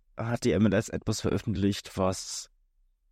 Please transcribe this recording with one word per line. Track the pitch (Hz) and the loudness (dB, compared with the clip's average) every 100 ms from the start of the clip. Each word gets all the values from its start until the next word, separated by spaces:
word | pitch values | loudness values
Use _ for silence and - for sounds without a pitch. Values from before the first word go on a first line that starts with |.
| _ - | _ -8
hat | 117 120 | -4 -2
die | 123 | 2
M | 87 107 | 4 6
L | |
S | 95 - | 4 0
etwas | - - 110 | -4 -4 -2
veröffentlicht, | - - - 95 98 101 - - | 0 -2 -2 0 0 0 -6 0
was | 92 95 - - - _ _ _ _ _ _ | 0 0 -8 -10 -12 _ _ _ _ _ _